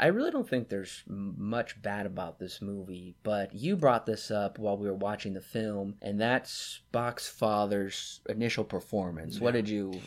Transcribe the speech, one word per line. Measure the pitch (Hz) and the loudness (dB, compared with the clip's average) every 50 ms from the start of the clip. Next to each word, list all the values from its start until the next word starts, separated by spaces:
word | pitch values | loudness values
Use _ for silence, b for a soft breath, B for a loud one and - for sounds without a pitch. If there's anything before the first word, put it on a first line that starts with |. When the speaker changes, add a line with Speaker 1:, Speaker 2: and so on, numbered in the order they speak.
Speaker 1:
I | 131 | 4
really | 160 190 233 294 349 | 6 6 4 2 2
don't | 330 277 254 - | 2 0 0 2
think | - 127 113 - | 0 0 0 0
there's | 101 98 92 - - - - - | -2 -4 -4 -6 -10 -12 -10 -8
m-, | 95 98 98 98 87 | -6 -4 -4 -4 -4
much | - 98 104 113 120 117 - - 107 | -4 -4 -2 0 -2 -2 -4 -6 -6
bad | - 101 101 104 101 | -4 -4 -2 -2 -2
about | 98 92 95 92 82 - - | -4 -4 -4 -6 -6 -6 -8
this | 92 90 - - | -8 -10 -8 -8
movie, | 101 98 101 98 92 95 92 90 90 90 87 - | -6 -6 -6 -6 -6 -8 -10 -10 -10 -14 -14 -6
but | - 107 104 101 98 95 - | -2 0 0 0 0 -2 -4
you | 98 123 170 202 | -4 0 0 2
brought | 180 147 135 120 113 - | 4 6 6 6 6 4
this | - 110 - - - | 0 -2 -2 -2 -2
up | 110 104 101 98 - - | 0 0 0 0 -2 -2
while | 107 104 101 | 0 0 0
we | 101 104 101 | 0 0 -2
were | 95 | 0
watching | 98 101 101 107 101 - 104 95 | 0 0 -2 -2 -2 -4 -6 -6
the | 95 | -6
film, | - - - 117 110 107 104 101 98 98 101 - | -8 -6 -4 -2 -2 0 -2 -2 -4 -4 -6 -6
and | - 101 101 101 | -6 -4 0 2
that's | 110 120 127 131 - - - - - - - - - _ | 4 4 4 2 2 -2 -8 -8 -8 -10 -10 -12 -8 _
Spock's | - 120 120 120 117 - - - | 0 0 0 0 -2 -4 -8 -10
father's | - - 117 107 104 104 104 101 104 101 98 98 - - - - - - - - | -2 2 2 4 6 4 4 4 4 2 2 0 -4 -6 -8 -10 -12 -8 -6 -4
initial | 104 110 117 117 - - 107 | -2 0 0 2 2 0 0
performance. | - - 90 - - - 104 92 90 85 78 80 78 - 101 | -2 -2 -4 -2 0 0 0 0 0 -2 -4 -6 -6 -2 2
What | 113 120 120 | 2 4 4
Speaker 2:
Yeah. | 117 | 4
Speaker 1:
did | 107 104 | 2 2
you | 107 104 98 95 95 92 - | 2 0 0 0 -2 -6 -6